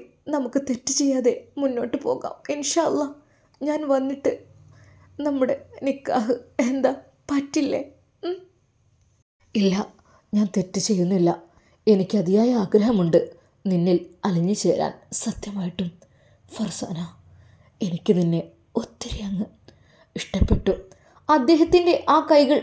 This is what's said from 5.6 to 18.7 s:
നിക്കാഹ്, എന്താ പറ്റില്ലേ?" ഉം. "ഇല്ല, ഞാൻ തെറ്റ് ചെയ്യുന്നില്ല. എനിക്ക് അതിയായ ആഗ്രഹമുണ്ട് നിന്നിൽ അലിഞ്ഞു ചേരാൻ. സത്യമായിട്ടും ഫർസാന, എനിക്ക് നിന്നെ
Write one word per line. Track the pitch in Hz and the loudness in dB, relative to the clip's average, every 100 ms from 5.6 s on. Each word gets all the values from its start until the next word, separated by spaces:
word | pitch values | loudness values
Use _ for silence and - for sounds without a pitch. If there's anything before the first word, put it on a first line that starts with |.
| - - | -10 -6
നിക്കാഹ്, | 269 269 - - 220 240 - - | -6 -6 -4 -2 -2 -4 -4 -4
എന്താ | 247 269 262 269 - _ - | -2 0 -2 -2 -12 _ -4
പറ്റില്ലേ?" | 285 277 311 277 - - _ _ _ | -4 -2 -4 -2 -4 -8 _ _ _
ഉം. | 339 370 - _ _ _ _ _ _ _ _ _ _ | -10 -10 -14 _ _ _ _ _ _ _ _ _ _
"ഇല്ല, | 214 196 185 - _ _ _ _ | 0 0 0 -4 _ _ _ _
ഞാൻ | 208 208 | -2 0
തെറ്റ് | 202 180 196 | -2 -4 -4
ചെയ്യുന്നില്ല. | - 190 175 196 170 170 - _ _ _ - | -2 0 0 2 2 0 -8 _ _ _ 2
എനിക്ക് | 196 185 214 | 2 2 -2
അതിയായ | 175 202 240 | 2 2 2
ആഗ്രഹമുണ്ട് | 247 185 214 220 214 170 165 160 - _ _ | 0 2 2 4 2 4 2 2 -8 _ _
നിന്നിൽ | 196 180 175 175 - - | -2 0 2 2 -2 -6
അലിഞ്ഞു | 208 170 175 | -2 0 0
ചേരാൻ. | 208 185 - 151 - _ | 0 0 0 -2 -6 _
സത്യമായിട്ടും | - 226 - 208 202 180 170 175 - _ _ _ _ _ | -6 -6 -8 -10 -8 -6 -6 -8 -10 _ _ _ _ _
ഫർസാന, | - 220 - - 165 170 - _ - _ _ _ - | -8 -6 -6 -8 -8 -10 -14 _ -20 _ _ _ -6
എനിക്ക് | 190 165 - 180 | -6 -2 0 2
നിന്നെ | 170 165 143 _ _ | 2 0 -4 _ _